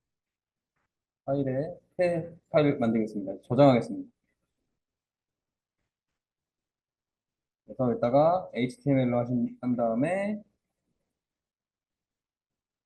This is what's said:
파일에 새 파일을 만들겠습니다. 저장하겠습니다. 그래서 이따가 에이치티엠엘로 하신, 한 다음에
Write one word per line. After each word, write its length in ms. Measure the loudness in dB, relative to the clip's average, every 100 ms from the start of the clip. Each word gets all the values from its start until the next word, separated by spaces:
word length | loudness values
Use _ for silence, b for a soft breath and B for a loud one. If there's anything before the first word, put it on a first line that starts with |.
| _ _ _ _ _ _ _ _ _ _ _ _ -6
파일에 540 | -4 -2 -4 -4 -8 _ -2
새 340 | 0 -2 -6 -12 _
파일을 280 | 2 2 2
만들겠습니다. 600 | 0 0 -2 -6 -8 -10 -2
저장하겠습니다. 640 | 6 6 6 2 -8 -12 _ _ _ _ _ _ _ _ _ _ _ _ _ _ _ _ _ _ _ _ _ _ _ _ _ _ _ _ _ _ _ _ _ _ _ -14
그래서 280 | -4 -2
이따가 560 | 0 0 2 2 0 -4
에이치티엠엘로 640 | -6 -6 -4 -2 0 0 0
하신, 380 | 0 -2 -2 -4
한 140 | -4 -2
다음에 680 | 0 0 0 0 -2 -6 -10 _ _ _ _ _ _ _ _ _ _ _ _ _ _ _ _ _ _ _ _ _ _ _